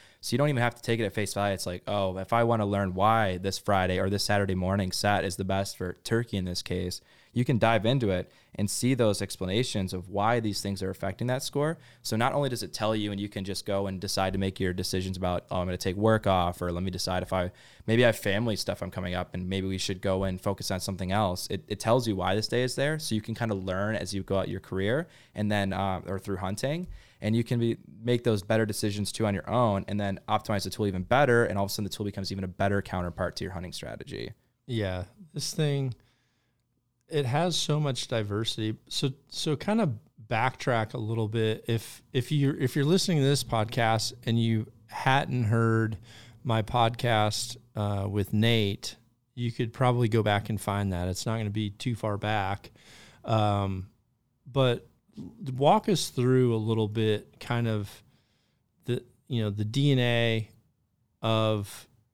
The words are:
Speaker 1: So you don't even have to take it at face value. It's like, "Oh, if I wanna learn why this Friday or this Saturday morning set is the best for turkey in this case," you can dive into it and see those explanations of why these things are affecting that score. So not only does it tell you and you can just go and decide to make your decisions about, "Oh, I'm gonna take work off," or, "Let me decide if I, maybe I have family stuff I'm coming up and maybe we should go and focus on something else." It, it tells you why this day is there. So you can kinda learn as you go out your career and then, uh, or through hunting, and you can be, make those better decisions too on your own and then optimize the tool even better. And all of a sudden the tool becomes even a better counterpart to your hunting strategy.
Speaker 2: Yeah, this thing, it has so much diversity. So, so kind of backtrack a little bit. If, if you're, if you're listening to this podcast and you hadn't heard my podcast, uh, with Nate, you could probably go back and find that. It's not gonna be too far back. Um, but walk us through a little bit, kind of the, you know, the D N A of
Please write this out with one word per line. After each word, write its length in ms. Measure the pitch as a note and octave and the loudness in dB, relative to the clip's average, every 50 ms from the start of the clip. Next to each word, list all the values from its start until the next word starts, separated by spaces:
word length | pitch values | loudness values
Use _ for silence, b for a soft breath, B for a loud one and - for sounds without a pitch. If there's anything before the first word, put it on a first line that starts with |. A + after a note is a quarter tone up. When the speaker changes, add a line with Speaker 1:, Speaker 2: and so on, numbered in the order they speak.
| b b b b | b b b b
Speaker 1:
So 120 | b - A#2 | b -2 0
you 40 | |
don't 120 | B2 C#3+ D3+ | 2 2 2
even 120 | C#3+ A#2+ | 2 2
have 140 | A#2+ A#2+ - | 0 0 -2
to 60 | - | -4
take 200 | - - A#2 A2 | -4 -2 0 0
it 40 | A2+ | 0
at 80 | G2 - | -2 -2
face 200 | A2+ G#2 - - | -2 -4 -2 -2
value. 200 | G2+ G2+ G2+ G2 | 0 0 0 0
It's 120 | F#2 - | -2 -4
like, 180 | F#2 F2+ F#2 - | -6 -8 -8 -6
"Oh, 300 | - G#2 G2+ G2 F#2+ F2+ F#2 | -4 -2 0 0 -2 -2 -4
if 120 | F#2+ - | -4 0
I 140 | A#2 A#2 A#2+ | 2 2 4
wanna 200 | A#2 A#2 A2 G#2 | 4 2 2 2
learn 280 | G2+ G2+ G2 G2+ F#2 F2+ | 2 2 2 0 0 2
why 440 | F#2 G2 A2 A2+ A2+ A2 F#2+ F#2 | 2 4 4 6 4 4 2 0
this 200 | F2+ F#2 G2 F#2+ | -2 -2 -4 -4
Friday 420 | - - - G2+ F#2+ F#2 F#2 F#2 F2+ | -4 0 2 2 2 2 2 2 2
or 100 | F#2+ G2 | 2 0
this 140 | G2+ G2 - | 0 0 0
Saturday 320 | - G#2 G2+ G2+ F#2+ F#2+ | 2 2 2 2 2 0
morning 380 | F#2 F#2 F#2 G2 G2+ F#2+ F#2 - | 0 0 2 2 2 0 0 -2
set 320 | - - G2+ G#2 F#2 D#2 | 0 2 2 2 2 0
is 100 | G2 F#2 | -2 -2
the 80 | - G2 | -4 -2
best 320 | F#2 F#2+ G2 G2 - - | -2 0 -2 -2 -4 -6
for 220 | - F#2+ F2+ - - - | -8 -8 -8 -8 -8 -4
turkey 320 | - A2+ A2+ A#2+ - G#2 | 0 0 0 0 -2 -4
in 80 | F#2+ F2+ | -4 -4
this 160 | F2+ F2 - | -4 -4 -6
case," 400 | - - F2+ F2+ F#2 F#2 - - b b b b b b b | -6 -4 -4 -4 -4 -4 -6 -10 b b b b b b b
you 100 | A#2 B2 | 0 2
can 160 | - C#3 G#2+ | 2 2 4
dive 260 | A#2+ A2+ A#2 A2 F#2 | 4 4 4 4 4
into 260 | A2+ C3+ C#3 A#2+ G2 | 2 2 2 2 2
it 200 | F#2 F2+ - - b b b b b | 0 0 -2 -6 b b b b b
and 140 | - G#2 G2+ | -4 -4 -2
see 220 | - - - B2 C3+ | -2 0 0 2 2
those 280 | A#2 A#2+ G#2+ G2+ - | 4 4 2 2 0
explanations 720 | G2+ F#2+ - - F#2+ F2+ F#2 A2+ B2+ - - G#2 F#2+ F2+ F#2+ | -4 -8 -6 -6 -4 -2 0 0 0 0 -2 -2 -2 -2 -4
of 140 | F2+ F2 | -6 -8
why 320 | F#2+ G2 G2+ G2+ A2 B2 A#2+ | -6 -2 0 2 2 2 2
these 220 | A2 G#2+ G2 - | 0 -2 -4 -4
things 200 | - G2+ G2+ F#2+ | -4 -4 -4 -4
are 80 | G2 F#2+ | -4 -6
affecting 380 | G2 - - G2 G2 - A#2+ | -6 -6 -6 -6 -6 -4 -2
that 160 | B2 B2+ C3+ - | -2 -2 -2 -4
score. 340 | - - C#3 D3 D#3 E3+ - B B B B | -4 -2 -2 -2 -2 -4 -6 B B B B
So 140 | B - A2+ | B -4 0
not 160 | A2 A#2 C3+ | 0 0 2
only 160 | - C#3+ C#3+ | 0 0 -2
does 160 | C3 B2 G#2 G2+ | -2 -2 -4 -8
it 80 | - | -8
tell 240 | - - A2 G#2+ A2 | -6 -2 0 0 0
you 160 | G#2+ G#2 G#2 | 0 -2 -2
and 80 | G2+ G2 | -4 -4
you 80 | G2+ | -6
can 160 | G2+ - G#2+ F#2+ | -6 -6 -6 -6
just 220 | G2 F#2+ - - | -6 -6 -6 -4
go 220 | - G2 G2 G2 | -2 -2 -2 -2
and 120 | G2 F#2+ F2+ | -2 -4 -6
decide 320 | G2 G2 - G2 F#2+ F#2+ | -6 -4 -2 0 0 0
to 80 | F#2 G2 | 0 0
make 180 | G2 F#2+ F#2+ | 0 -2 -2
your 140 | - G2 F#2 | -2 -2 -2
decisions 460 | F2+ F#2 F#2 - - F#2 F#2 F#2+ F#2 | -2 -2 -4 -2 -2 -2 -2 -4 -4
about, 280 | F2+ F#2 F2+ F2+ - - - | -2 -2 -2 -2 -2 -4 -4
"Oh, 60 | - | -4
I'm 100 | F#2 F2+ | -4 -2
gonna 100 | F#2 F2+ | -2 -4
take 200 | F2 - G2 F2+ | -4 -4 -4 -2
work 280 | G2+ G#2 A2 A2 G#2+ - | 2 4 4 4 4 4
off," 360 | G2 F#2+ F#2 F2 F2 F2+ - | 4 4 4 4 2 0 -2
or, 100 | F2+ F2 | -4 -2
"Let 100 | F2 F2 | -2 -2
me 100 | F#2 F#2+ | -2 -4
decide 320 | F2+ F2+ - F#2 F2+ F#2 F2+ | -4 -4 -2 -2 -2 -2 -2
if 100 | - G2+ | -2 0
I, 180 | F#2 F2+ F2+ - B B B B B B | 0 -2 -2 -4 B B B B B B
maybe 200 | - A2+ A#2 B2 | 2 4 6 6
I 20 | |
have 100 | A#2 A2 | 6 4
family 380 | - - G#2+ F#2+ G#2 A#2+ A#2 G#2 | 2 0 0 0 0 0 0 -2
stuff 260 | - - - - - | -2 -4 -6 -6 -6
I'm 80 | G2 F#2 | -6 -8
coming 240 | - F#2+ F#2 F2+ F2+ | -6 -6 -6 -4 -4
up 200 | F2+ F2+ - - | -4 -4 -6 -6
and 160 | F2+ F#2 F2+ | -8 -4 -4
maybe 180 | F#2+ G2 F#2+ | -2 -2 -2
we 100 | F#2+ F#2+ | -2 -2
should 220 | F#2 - - G2 F2+ | -2 -2 -4 -4 -2
go 240 | - G2 F#2+ F#2+ G2 | -2 0 0 0 0
and 160 | F#2+ F#2 F#2 | -2 -2 -2
focus 320 | - G#2 G2 - - - | -2 -4 -4 -4 -4 -6
on 80 | G2+ F#2 | -4 -4
something 320 | - - F#2+ E2+ F#2+ F2+ | -4 -4 -6 -4 -2 0
else." 360 | F#2+ G#2+ G#2+ F#2 F2+ - - - | 0 2 2 0 -2 -4 -6 -6
It, 140 | G2+ F#2 - | -8 -8 -6
it 140 | - G#2+ G2+ | -8 -8 -4
tells 260 | - A2+ A#2 C3 A#2 | 0 2 2 2 2
you 80 | A2+ G2 | 0 -2
why 200 | F#2+ F2+ F#2 F#2+ | 0 0 0 0
this 120 | G#2+ G#2+ | 0 0
day 160 | - A2+ A#2+ B2+ | 0 0 0 -2
is 120 | B2+ - | -2 -2
there. 220 | C3+ C#3 D3 D#3+ | -2 -2 -2 -2
So 160 | D#3 D#3 - A2 | -4 -4 -2 -2
you 80 | G#2+ | -2
can 140 | - - A2+ | -2 -4 -6
kinda 180 | - A#2+ A2 G#2 | -4 -4 -2 -4
learn 420 | F#2+ F#2 F#2+ F#2 F#2+ G2+ G#2+ A2 | -4 -4 -4 -2 -2 -2 -2 -2
as 180 | F#2+ - F#2+ G2+ | -4 -4 -4 -6
you 100 | G2 F#2+ | -6 -4
go 160 | - G2 F#2+ | -2 -2 -2
out 80 | F#2 | -2
your 140 | - F#2+ F#2+ | -2 -6 -8
career 480 | - - G2 F#2+ F#2+ G#2 B2 D3+ E3+ B B B B B B | -8 -6 -4 -2 0 0 0 0 -2 B B B B B B
and 160 | - G#2+ G#2 | -4 -2 0
then, 220 | G#2 G#2 G2 G2 F#2 | 2 0 0 0 -2
uh, 280 | F#2 G2 G2 F#2+ F2 - | -2 -2 -2 -2 -4 -4
or 100 | - G2 | -6 -6
through 200 | F#2+ - G2+ G2 | -6 -4 -6 -6
hunting, 500 | F2 F#2+ F#2+ G#2 - - C3+ D3+ E3+ F#3 - b b b b b b | -4 -4 -6 -4 -4 -4 -4 -4 -4 -6 -8 b b b b b b
and 160 | b G#2+ A2 | b 0 2
you 80 | A#2 A#2 | 2 2
can 160 | - B2+ A#2 | 2 0 0
be, 160 | A#2 A#2 G#2+ - - - - G#2 | 2 0 0 -2 -6 -18 -16 -6
make 220 | A2 A#2+ B2 A#2+ - | -2 0 0 2 2
those 200 | A#2+ A2 G2 F#2 | 2 2 2 2
better 220 | - A2 A2 A2+ | 2 2 2 2
decisions 460 | G#2 G2 - - G#2+ G2+ G#2 G2+ - | 0 0 -2 -2 -2 0 -2 -4 -4
too 140 | - - A2+ | -2 0 0
on 80 | G#2 G2+ | 0 0
your 160 | F#2 - - | 0 -2 0
own 340 | G#2+ B2 B2 A2 G2+ G2 G2 - | 2 2 4 4 2 0 -2 -4
and 100 | G2+ G#2 | -4 -2
then 220 | G2+ G2 G2 - - - | -2 -2 -4 -6 -4 -2
optimize 340 | G#2+ G#2+ - - G#2+ G2 - | -2 -2 0 0 -2 -2 -2
the 60 | G2 | -4
tool 180 | - - G#2+ | -4 -2 -2
even 160 | G2+ F#2 F#2 F2+ | 0 0 -2 0
better. 400 | - B2 C3+ D3 B2+ A#2+ A#2 A#2 | 2 4 4 6 6 6 6 4
And 140 | - F#2+ | 2 2
all 80 | G2+ G2+ | -2 -2
of 60 | G2 | -2
a 20 | - | -4
sudden 100 | - G#2 | -4 -6
the 60 | F#2+ | -6
tool 160 | - - G#2+ | -6 -6 -6
becomes 260 | G2+ G2 G2 F#2+ - | -6 -6 -6 -6 -6
even 140 | G2 G2 F#2 | -6 -6 -6
a 20 | |
better 340 | F2+ F2 - G2 G2+ G2+ G2+ | -6 -2 0 0 2 2 0
counterpart 540 | - - - F#2 F2+ F2 E2+ - F#2 F2 - | 0 -2 -4 -4 -4 -4 -4 -4 -4 -4 -4
to 80 | - F2+ | -6 -8
your 80 | D#2+ | -6
hunting 220 | F2 E2+ F2 E2+ D#2+ | -8 -8 -10 -10 -10
strategy. 580 | - - - - - - - - A1 A1+ - - _ _ _ _ _ _ | -10 -10 -10 -10 -12 -12 -10 -10 -10 -10 -10 -12 _ _ _ _ _ _
Speaker 2:
Yeah, 380 | - B2 A2 G2+ F#2 F#2 F2+ F#2 - - - F#3+ - - | -4 -2 -2 -2 -2 -2 -4 -8 -10 -14 -20 -20 -14 -10
this 200 | D#3 - - - | -8 -8 -6 -2
thing, 400 | - D#3 D3 C#3 C#3 C3+ C3 A#2+ - _ _ _ _ _ _ _ _ _ _ _ _ _ _ _ _ _ _ _ _ _ | 0 0 0 0 0 -2 -4 -6 -8 _ _ _ _ _ _ _ _ _ _ _ _ _ _ _ _ _ _ _ _ _
it 180 | - E3 D3 C#3 | -4 -2 0 0
has 300 | A#2 B2+ D3 E3+ F#3 D#3+ | 2 2 2 2 2 0
so 240 | - - - D3+ D3+ | 0 0 0 0 2
much 280 | D3+ C#3+ B2 - - | 2 0 -2 -2 -4
diversity. 680 | - B2+ A2+ G#2+ G2+ G2+ G#2+ A2+ - - - A2 G#2+ A2 - _ - | -2 -2 -2 -2 0 -2 -2 -2 -2 -4 -2 -2 -4 -4 -6 _ -8
So, 220 | - - D3+ C3+ C3+ - _ - | -4 -2 -2 -2 -2 -4 _ -12
so 260 | - - - E3 D3 | -8 -4 -2 -2 -2
kind 240 | - - G3 G#3+ A3+ | -2 0 0 2 2
of 140 | G#3+ D3+ A2+ - - _ _ - A2 | 2 0 -2 -4 -8 _ _ -16 -8
backtrack 680 | - A#2+ A2 A#2+ C3 - - - C3+ B2 A2+ A2 - - | -4 0 0 0 0 0 -2 -2 0 2 2 0 -2 -4
a 20 | |
little 300 | B2 A2 G#2+ A2+ A2+ A2 | -6 -4 -2 -2 -2 -2
bit. 360 | G#2 A2 A#2 A2 A2 A2 - - | 0 0 0 2 0 0 -2 -2
If, 340 | - A#2 A2 - - - - _ _ - | -2 -2 -2 -2 -6 -16 -18 _ _ -4
if 180 | C3 A#2+ - | -2 -2 0
you're, 260 | D#3 D3 C#3 C3+ C#3 | 2 2 2 2 2
if 180 | - C#3 B2+ - | 2 0 0 0
you're 80 | D3+ C#3 | 2 2
listening 360 | D3 F3+ F#3 - - F3 D3 | 4 4 2 2 2 2 4
to 40 | C3+ | 4
this 200 | C#3 C#3+ C3+ - | 4 4 2 0
podcast 680 | - B2 A2+ G#2+ G#2+ - B2 A#2 A2 A2+ A2 - - - - - | 0 0 0 0 0 0 2 2 4 4 2 0 -4 -6 -6 -2
and 160 | A#2+ A2+ A#2 | 0 2 2
you 300 | A2+ A2+ A2+ A2 A2 - - - - | 4 2 2 0 -2 -4 -10 -20 -18
hadn't 560 | - - - - C3 C3 C#3 - - C3 B2 A#2+ | -12 -8 -2 2 2 2 2 2 0 0 0 2
heard 540 | G#2 A#2 A#2 A2+ A2+ A2+ A2+ A2+ A2 A2 - B B B B B B B B B | 2 4 4 4 4 4 4 2 0 -2 -6 B B B B B B B B B
my 200 | C3+ A2+ A2+ G#2 | 0 0 0 0
podcast, 920 | - - B2 A2+ A2+ A#2 - - B2 A2+ G#2+ G#2+ G#2+ - - - - - - - _ - | 0 2 2 2 2 2 0 2 2 4 4 4 2 0 -2 -6 -8 -10 -14 -16 _ -6
uh, 320 | A2+ G#2 G2+ G2+ G2 G2 G2+ | -2 -2 0 0 -2 -2 -2
with 240 | G2 G#2 F#2+ - - | 0 -2 -2 0 2
Nate, 640 | G#2 A2 A#2 A#2 A2+ G#2 G2 G2+ - - - - - _ _ _ _ _ _ - | 4 4 4 4 4 2 0 -2 -4 -8 -12 -14 -14 _ _ _ _ _ _ -8
you 160 | B2 A#2+ A#2 | -4 -4 -4
could 200 | - - B2 A#2 | -2 -2 -4 -4
probably 360 | - - C3 B2 A#2+ A#2+ B2 | 0 2 2 4 4 4 2
go 160 | A2 A#2 A2+ G#2+ | 4 4 4 4
back 260 | G#2+ G#2 G2+ - - | 4 2 2 2 -2
and 100 | A2 G2 | -4 -4
find 320 | - A2 G2+ G2+ G2+ G2 F#2 | -2 -2 0 0 0 0 0
that. 140 | F2 F2 | 0 -2
It's 200 | F#2 F#2 - - | -2 -2 -4 -4
not 100 | A#2 A2 | -4 -4
gonna 140 | A2+ A2 G2+ | -2 -4 -4
be 180 | G2+ A2 G#2+ G2+ | -2 -2 -4 -4
too 240 | G2+ - - B2+ A#2 | -4 -6 -4 -4 -4
far 220 | - - G#2+ G#2 | -2 -2 -4 -2
back. 540 | G2+ G#2 G#2 A2 G#2 G2 F#2+ G2+ - - - - B B B B B B B B B B | -2 -2 0 0 0 0 -2 -2 -4 -8 -14 -20 B B B B B B B B B B
Um, 640 | - A2+ A2 G#2+ G#2 G2+ G2+ G2 F#2+ F#2+ F#2 F#2 - _ _ _ _ _ _ _ _ _ _ - C3+ | 0 2 4 4 4 2 2 0 -2 -4 -6 -8 -10 _ _ _ _ _ _ _ _ _ _ -12 -4
but 360 | B2 C#3 C3 B2+ A#2+ - - - _ _ _ _ - - - - - - F#3 C3 B2+ | 0 2 2 2 2 0 -4 -14 _ _ _ _ -18 -16 -16 -16 -14 -12 -8 -6 -2
walk 340 | B2+ C#3 D#3 G3 G#3+ - | 2 4 6 6 4 4
us 220 | A#3 F#3+ D#3 - - | 2 2 2 0 -2
through 460 | - C3+ B2 B2+ C3 B2+ B2+ A#2+ A#2 | -2 2 4 4 6 6 6 4 2
a 20 | |
little 300 | A2 G#2+ A2+ A2+ A2+ A2 | 2 2 2 2 2 2
bit, 520 | G#2 G#2+ A2+ A2 A2 G#2+ G#2 - - - - | 0 0 2 2 2 2 0 -2 -8 -18 -10
kind 280 | - - B2 A#2 A#2 | -4 -2 0 0 0
of 360 | A2+ A2 G#2 G2+ - - - - _ _ _ _ _ _ _ _ _ _ _ _ _ _ _ _ | 0 0 -2 -4 -6 -10 -18 -20 _ _ _ _ _ _ _ _ _ _ _ _ _ _ _ _
the, 180 | - B2 B2+ - - _ _ _ | -4 -4 -4 -4 -10 _ _ _
you 160 | - C3 A#2 G#2+ | -2 0 0 0
know, 80 | G#2 | 0
the 120 | G2+ G#2+ G#2 | 0 -2 -2
D 280 | G#2+ A2+ C#3 C#3 D3 | 0 2 2 4 4
N 80 | C#3 B2+ | 6 4
A 500 | B2 A#2+ A#2+ A#2 A#2 A#2 A2+ A2+ A2 - - _ _ _ _ _ _ _ _ _ _ _ _ - | 4 4 4 4 4 2 2 0 -2 -6 -10 _ _ _ _ _ _ _ _ _ _ _ _ -4
of 640 | - A2+ A2+ A2 A2 A2 A2 G#2+ G2+ - - - - _ _ _ _ _ | -2 0 2 2 2 2 0 0 -2 -6 -10 -16 -20 _ _ _ _ _